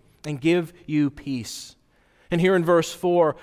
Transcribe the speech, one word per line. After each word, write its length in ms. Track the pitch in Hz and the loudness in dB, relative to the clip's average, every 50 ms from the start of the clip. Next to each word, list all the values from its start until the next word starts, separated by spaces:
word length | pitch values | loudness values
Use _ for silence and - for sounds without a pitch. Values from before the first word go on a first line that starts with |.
| _ _ _ _ - | _ _ _ _ -12
and 140 | 151 151 135 | -10 -8 -2
give 320 | 117 160 170 180 170 151 - - - | 0 0 2 0 0 -4 -10 -18 -10
you 240 | - 156 151 147 143 | -4 -2 0 0 0
peace." 680 | 143 - - 147 135 123 110 - - - - - - _ _ _ _ _ _ _ _ _ _ - | -2 -6 -10 -8 -8 -8 -8 -10 -12 -16 -16 -18 -20 _ _ _ _ _ _ _ _ _ _ -4
And 100 | 175 170 | -2 0
here 160 | 170 185 196 | 2 2 2
in 80 | 185 170 | 2 2
verse 300 | 160 180 170 165 - - | 4 2 2 2 0 -4
four, 420 | - - 180 175 175 170 156 139 - | -6 -2 0 2 2 2 2 0 -4